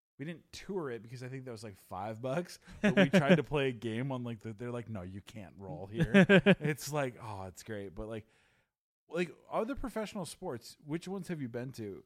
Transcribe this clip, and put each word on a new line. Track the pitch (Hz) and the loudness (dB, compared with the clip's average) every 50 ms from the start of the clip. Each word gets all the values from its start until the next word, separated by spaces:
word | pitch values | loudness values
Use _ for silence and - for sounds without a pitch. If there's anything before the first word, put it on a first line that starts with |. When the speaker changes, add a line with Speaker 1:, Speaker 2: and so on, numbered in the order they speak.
| _ _ _ - | _ _ _ -12
Speaker 1:
we | 139 | -10
didn't | 160 175 - - _ | -10 -10 -12 -14 _
tour | - - - - 202 190 160 135 | -18 -14 -10 -6 -6 -4 -4 -4
it | 117 113 101 | -6 -6 -8
because | 117 127 123 131 | -12 -12 -12 -10
I | 127 | -10
think | 131 135 127 | -10 -10 -10
that | 127 | -10
was, | 117 104 113 | -10 -10 -12
like, | 110 98 - - | -12 -14 -16 -14
five | - 98 90 98 110 113 110 | -10 -8 -6 -6 -6 -6 -4
bucks, | 123 - 135 170 180 - - - - - - - | -4 -2 -2 -2 -2 -4 -10 -18 -18 -20 -4 2
but | - 208 185 | 4 6 8
we | 208 185 143 | 8 6 8
tried | - 190 - 139 180 | 8 6 8 8 8
to | 156 131 | 6 6
Speaker 2:
<laughs> | |
Speaker 1:
play | - 147 147 139 135 | 2 0 2 2 2
a | |
game | 123 110 117 113 110 113 127 139 | 0 -2 -4 -4 -2 -2 -2 -2
on, | 131 123 123 | -2 -4 -4
like, | 120 117 101 | -6 -8 -8
the, | - 113 | -8 -10
they're | 110 98 120 123 | -8 -8 -8 -6
like, | 120 120 113 104 | -6 -6 -6 -8
"No, | 110 98 90 | -8 -8 -8
you | 92 95 101 | -8 -10 -12
can't | - - - 117 98 80 65 | -14 -14 -14 -14 -14 -14 -16
roll | 90 98 92 92 - 95 | -14 -12 -10 -10 -10 -10
Speaker 2:
<laughs> | 95 | -6
Speaker 1:
here." | 104 117 170 - - 202 180 - 202 180 - 208 185 - | -2 0 0 6 8 8 8 10 8 10 10 8 6 6
It's | 156 147 151 - - 139 | 4 0 -2 -2 -4 -4
like, | 147 151 139 127 117 98 113 | -2 -2 -2 -2 -4 -8 -10
oh, | 110 104 95 95 | -10 -8 -8 -8
it's | 92 90 - - | -10 -12 -12 -10
great, | - 110 101 101 98 82 | -8 -8 -6 -6 -8 -10
but, | 104 110 107 | -10 -10 -8
like, | 113 110 107 _ _ _ _ _ _ _ _ _ _ _ _ _ _ _ _ _ 151 | -8 -10 -10 _ _ _ _ _ _ _ _ _ _ _ _ _ _ _ _ _ -4
like, | 165 180 156 131 - - - | -2 -2 -2 -6 -12 -12 -4
other | 139 170 226 226 277 | -2 -2 -2 -2 -4
professional | - - 247 - 220 214 - - 208 170 | -4 -6 -4 -4 -4 -6 -6 -6 -8 -8
sports, | - - - 185 180 135 117 - - - - - | -8 -10 -10 -8 -8 -8 -8 -10 -14 -20 -18 -8
which | 151 147 170 - | -6 -6 -6 -6
ones | 180 190 202 170 | -6 -8 -8 -6
have | - 180 151 | -8 -6 -6
you | 139 120 | -6 -6
been | 117 117 123 135 127 | -6 -6 -8 -8 -8
to? | - 110 101 92 71 - | -8 -8 -8 -10 -10 -14